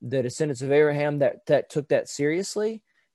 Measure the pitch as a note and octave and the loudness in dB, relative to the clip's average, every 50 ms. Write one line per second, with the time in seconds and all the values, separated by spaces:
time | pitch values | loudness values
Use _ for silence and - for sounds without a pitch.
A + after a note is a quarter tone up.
0 | - B2 A#2 C3+ B2 B2 B2 - D#3+ D3+ C#3+ A#2+ C3+ C3+ C#3 D3 D3+ D3+ C#3+ D3 | -10 -6 -2 -2 -2 -2 -2 -4 -4 -4 -4 -4 -2 2 4 4 4 4 4 0
1 | D3 D3+ C#3+ D3 C#3 B2 - - _ - D3+ C3+ - - - D#3 C#3+ - D3+ C3 | -2 -2 0 2 0 0 0 -2 _ 2 2 2 2 0 -4 -6 -2 0 0 0
2 | - - - - C#3+ D3 D#3 E3+ G3 - - G#3 G#3+ G#3+ A3 A3 _ _ _ _ | 0 -2 -4 -2 -2 0 0 -2 -4 -4 -4 -4 -4 -4 -6 -8 _ _ _ _
3 | _ _ _ | _ _ _